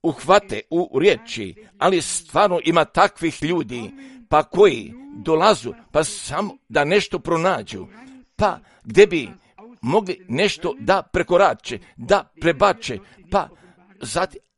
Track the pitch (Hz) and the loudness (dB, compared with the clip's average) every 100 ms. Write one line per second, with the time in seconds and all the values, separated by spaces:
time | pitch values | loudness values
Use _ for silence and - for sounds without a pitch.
0 | 170 143 143 202 202 - - 170 175 135 | -4 -4 2 2 2 -10 -4 -4 -2 2
1 | 180 220 226 - 98 - - _ 185 185 | 2 2 -4 -10 -10 -14 -20 _ 0 0
2 | - - - 156 208 175 156 165 151 - | -4 -8 -4 0 2 2 0 2 2 2
3 | 196 - 165 - 147 175 110 123 107 - | 2 2 -6 -4 -4 -2 -4 -8 -12 -16
4 | - - - 151 151 175 202 120 101 - | -20 -20 0 0 0 4 4 4 -10 -16
5 | - - 110 160 196 208 120 - _ 151 | -18 -10 -2 2 4 2 -2 -14 _ -2
6 | 156 - - 143 208 - _ 151 143 202 | -2 -6 -8 -8 -8 -10 _ -2 2 0
7 | - 180 - 165 175 160 104 - 95 214 | 0 -8 -2 -2 0 -2 -6 -14 -16 -20
8 | 262 262 _ - 208 - _ _ 113 113 | -20 -20 _ -2 -2 -2 _ _ -2 4
9 | 202 165 110 95 _ _ 220 247 120 185 | 4 4 -6 -14 _ _ -20 -12 -2 -2
10 | 185 - 92 123 202 - 180 - 117 190 | -2 -10 -6 -2 -2 -2 -8 -6 -2 -2
11 | - 185 170 175 196 113 - 113 - - | 0 -6 0 4 2 0 -10 -14 -14 -20
12 | 120 196 - _ 160 143 - - - 107 | 0 0 0 _ -2 2 2 0 -6 -10
13 | 101 _ 165 196 156 - _ _ _ _ | -12 _ _ -4 -4 -14 _ _ _ _
14 | 107 170 185 403 _ | -8 -6 -6 -8 _